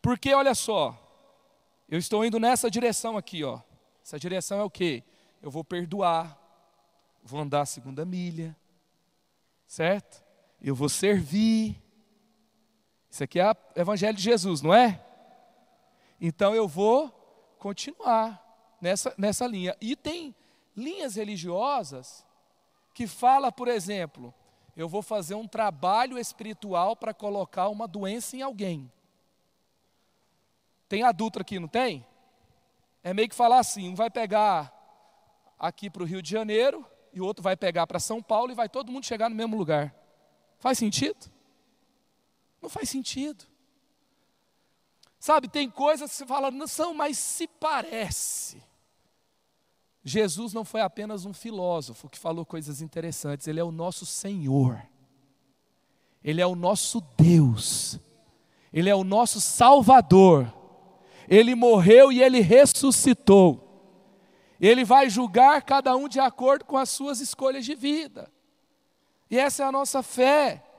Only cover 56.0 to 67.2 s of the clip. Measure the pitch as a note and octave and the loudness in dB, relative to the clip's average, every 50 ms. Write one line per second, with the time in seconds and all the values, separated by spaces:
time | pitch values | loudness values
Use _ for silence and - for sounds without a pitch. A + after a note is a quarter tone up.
56 | _ _ _ _ _ D3 D#3 E3 F3+ F3+ F3+ F3 E3+ F3 G#3 - - - - - | _ _ _ _ _ -6 -2 0 0 -2 -2 -2 -2 -2 -2 -2 -4 -6 -6 -8
57 | F3 - _ - D#3 E3 F3 E3 D3+ B2+ A2+ G#2+ - - - - - - - - | -10 -10 _ 4 6 8 8 6 6 4 2 -2 -4 -8 -6 -6 -8 -10 -12 -14
58 | _ _ _ _ _ _ _ _ _ _ _ _ _ _ - D3+ F3 F#3+ G3+ G3 | _ _ _ _ _ _ _ _ _ _ _ _ _ _ -4 -2 2 2 2 2
59 | F#3+ F#3 G3 G#3+ A#3+ A3 - A3 F3+ - - - A#3+ B3 C#4 C#4+ A3+ F#3+ C4+ B3+ | 0 0 2 2 2 0 -2 -4 -4 -4 2 6 8 10 10 10 10 10 8 8
60 | - - F3+ F#3+ F#3+ F#3 E3+ C#3+ B2+ A2+ - - - - - - _ - _ _ | 10 8 8 10 10 10 10 8 4 -2 -8 -16 -20 -20 -20 -20 _ -20 _ _
61 | _ _ - - - - E3+ G#3 A#3 A#3 B3+ A#3 A#3+ A#3+ A3+ G3+ E3+ F3+ A3 B3 | _ _ -20 -20 -2 6 6 8 8 6 4 2 6 6 6 6 8 10 12 12
62 | C#4 C4+ C4 B3 B3+ C4 B3+ B3 G#3 D#3+ A3 B3+ C#4+ B3+ - - - C#4 B3 - | 12 10 10 6 6 6 6 4 4 8 10 8 8 8 6 2 2 2 2 4
63 | - C4 B3 - - - F#3+ G3+ F#3+ F3 C3+ - - - - - _ - _ _ | 4 2 2 2 6 8 8 10 10 8 6 2 -8 -20 -20 -20 _ -20 _ _
64 | _ _ _ _ _ _ _ _ _ _ _ _ E3 G3+ A#3+ B3+ B3+ F#3+ A#3+ C4+ | _ _ _ _ _ _ _ _ _ _ _ _ 6 6 6 6 6 6 6 6
65 | C#4 C4 F#3+ A#3 B3+ A3+ F3 A#3 B3+ C#4 D4 D4 C4 - C#4 C#4 C4+ C4+ B3+ B3+ | 6 4 0 -2 -4 0 4 6 8 8 6 4 2 0 0 0 2 0 0 0
66 | C#4 D4 G#3+ C4 C4+ B3+ - - B3 C4 C#4 - - - C#4+ C4 C4 - - - | -2 -4 -2 0 -2 -2 -2 0 0 0 0 0 -2 -4 -2 -2 -2 -2 -6 -8
67 | C4+ C#4+ C#4+ A3 | -6 -8 -8 -8